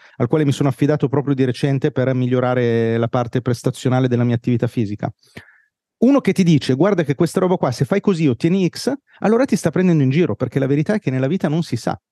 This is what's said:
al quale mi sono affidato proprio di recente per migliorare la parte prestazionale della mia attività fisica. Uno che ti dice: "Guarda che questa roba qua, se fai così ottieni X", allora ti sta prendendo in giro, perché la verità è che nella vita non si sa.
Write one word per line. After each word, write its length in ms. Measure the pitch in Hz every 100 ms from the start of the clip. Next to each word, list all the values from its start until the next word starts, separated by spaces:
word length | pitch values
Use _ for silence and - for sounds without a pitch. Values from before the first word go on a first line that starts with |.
| - -
al 100 | 120
quale 180 | 156 143
mi 60 |
sono 160 | 135 143
affidato 400 | - 143 151 135
proprio 280 | 143 139 131
di 80 | 131
recente 460 | 117 143 135 151
per 200 | - 127 127
migliorare 840 | 123 127 123 127 120 113 113 117
la 100 | 117
parte 360 | 127 120 117
prestazionale 640 | 127 117 - - 127 127 127
della 160 | 120
mia 100 | 123
attività 320 | 117 - 120 120
fisica. 480 | - 104 107 - - _ - - _ _ _ _ -
Uno 220 | 240 277
che 120 | -
ti 80 | 190
dice: 320 | 175 147 -
"Guarda 300 | 131 190 185
che 100 | 143
questa 260 | 131 170 185
roba 180 | 180 185
qua, 120 | 143
se 160 | 117 135
fai 140 | 202
così 240 | 208 165 156
ottieni 420 | 117 165 196 175
X", 240 | - - 277 _ -
allora 260 | 202 226 277
ti 100 | 196
sta 140 | 165
prendendo 320 | 170 185 160
in 80 | 131
giro, 240 | 147 165 98
perché 220 | 127 139
la 80 | 135
verità 300 | 143 151 208
è 40 |
che 120 | -
nella 160 | 131 131
vita 200 | 190 170
non 140 | 160
si 140 | 160 -
sa. 200 | - - _